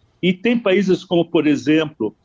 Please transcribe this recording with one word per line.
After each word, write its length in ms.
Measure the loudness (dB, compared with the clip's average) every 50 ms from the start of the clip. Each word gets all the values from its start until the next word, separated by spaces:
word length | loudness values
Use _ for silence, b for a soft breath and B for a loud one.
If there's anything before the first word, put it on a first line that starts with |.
| _ _ _ _
E 120 | -2 -2 -2
tem 240 | -2 -2 -2 -2
países 460 | 0 0 0 0 2 2 0 0 -2 -2
como, 220 | -2 -2 -2 0
por 200 | 0 0 0 2
exemplo, 720 | 2 0 0 0 0 0 0 0 -2 -6 -6 -8 -8 -8 _